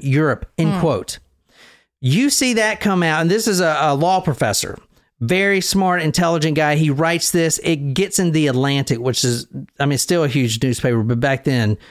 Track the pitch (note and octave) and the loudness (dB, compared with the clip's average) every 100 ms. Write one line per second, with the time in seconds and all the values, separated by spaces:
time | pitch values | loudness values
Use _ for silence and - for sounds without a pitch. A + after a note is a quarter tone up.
0 | C#3 C3+ D#3 A#2+ - - D#3+ F3+ E3 A2+ | 0 0 0 -2 -6 -2 0 0 0 -2
1 | - - - _ _ _ - - _ _ | -4 -12 -16 _ _ _ -20 -20 _ _
2 | B2+ D#3 C#4 C4+ B3+ A3+ G#3+ G#3 G3+ F#3 | 0 2 2 2 0 2 0 -2 0 2
3 | E3+ D#3 E3 G#3 A3 F#3 E3+ D3+ D3+ C#3+ | 2 2 2 2 0 0 0 2 0 2
4 | E3+ F#3 F#3 C3 A#2 G2+ - - - _ | 2 2 0 -2 0 -2 -4 -10 -18 _
5 | _ _ A#2 F#3 G3 G3 F3+ F#3+ F#3 F3+ | _ _ -2 0 2 0 0 0 2 0
6 | D#3 C#3+ F3 E3+ D#3 D3+ D3+ D3 D#3 C#3 | 0 0 0 0 0 0 0 2 2 2
7 | D#3+ E3+ - F3 E3 D#3+ - D#3+ C#3+ C3 | 0 0 0 0 0 0 -2 -2 -2 -2
8 | F#3+ - F3+ D#3 D3 B2+ C#3 C#3 C3 A#2 | -2 0 0 2 2 2 0 0 0 -2
9 | B2 A#2+ B2+ A#2+ - C#3 - _ C#3+ C#3 | -2 -2 -2 -2 -6 -14 -16 _ -2 -2
10 | - F3 D3 C3+ B2 A2 C3 A#2+ C3 A#2 | 0 0 2 0 0 0 -2 0 0 0
11 | A2 A#2+ C#3 C3+ - B2+ G#2+ G#2+ - | 0 0 0 -2 0 0 0 -2 -6